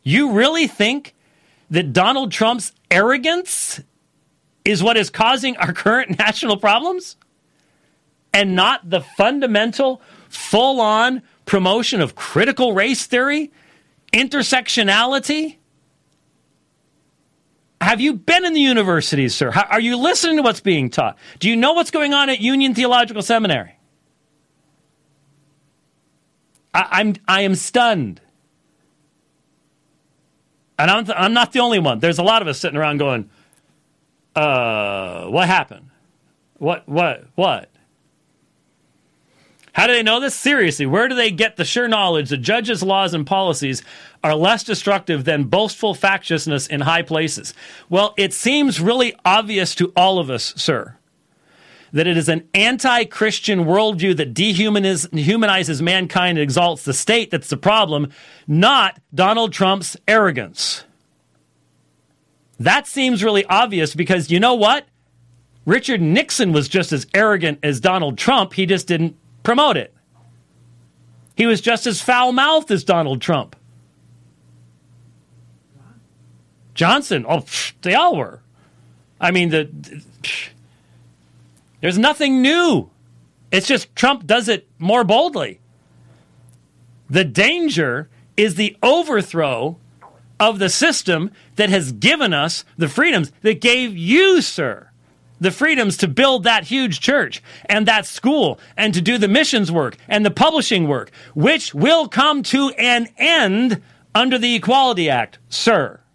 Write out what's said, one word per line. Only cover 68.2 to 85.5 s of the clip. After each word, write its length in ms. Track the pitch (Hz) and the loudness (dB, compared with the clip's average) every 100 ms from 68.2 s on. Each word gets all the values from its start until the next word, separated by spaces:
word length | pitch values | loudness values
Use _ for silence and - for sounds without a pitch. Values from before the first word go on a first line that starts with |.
| - 262 190 | 0 2 0
He 120 | - 185 | -2 0
just 200 | 190 - | -2 0
didn't 300 | 170 165 - _ _ | -2 -2 -4 _ _
promote 360 | - 240 294 170 | 0 2 2 0
it. 160 | - _ _ _ _ _ _ _ _ _ _ _ _ _ _ - | -6 _ _ _ _ _ _ _ _ _ _ _ _ _ _ -2
He 100 | 233 | 0
was 160 | 214 | 2
just 260 | 233 226 247 | 0 -2 -2
as 140 | 180 | -4
foul-mouthed 680 | - 247 254 247 285 320 311 | 0 2 2 2 2 2 0
as 140 | 190 | -2
Donald 380 | 160 175 151 131 | 0 0 0 -4
Trump. 340 | - 151 107 - _ _ _ _ _ _ _ _ _ _ _ _ _ _ _ _ _ _ _ _ _ _ - - _ _ _ _ _ _ _ | -2 -2 -4 -18 _ _ _ _ _ _ _ _ _ _ _ _ _ _ _ _ _ _ _ _ _ _ -20 -20 _ _ _ _ _ _ _
Johnson, 520 | - 170 269 277 156 113 | -2 0 0 -2 -6 -2
oh, 100 | 160 | -4
pff, 360 | - - - _ | -4 -10 -10 _
they 120 | 175 | -2
all 240 | 220 349 175 | 2 2 0
were. 240 | 104 - _ _ _ _ _ _ _ _ | -6 -12 _ _ _ _ _ _ _ _
I 120 | 175 | 0
mean, 180 | 185 175 | 2 2
the, 140 | 156 | 0
the, 400 | 151 147 147 151 - _ | -2 -12 -20 -20 -20 _
pff, 280 | - - - _ _ _ _ _ _ _ _ _ _ _ _ _ | -10 -10 -12 _ _ _ _ _ _ _ _ _ _ _ _ _
there's 180 | 170 185 | -2 2
nothing 440 | 262 302 285 262 | 2 2 0 2
new. 480 | 262 339 349 185 92 _ _ _ _ _ _ | 4 4 2 0 -2 _ _ _ _ _ _
It's 160 | 185 - | -2 0
just 300 | 262 - - | -2 -2 0
Trump 320 | 254 269 151 | 2 0 0
does 220 | 233 220 | 0 2
it 180 | 208 _ _ | -4 _ _
more 280 | 175 240 190 | 0 2 4
boldly. 560 | 226 339 254 123 | 2 2 -2 -8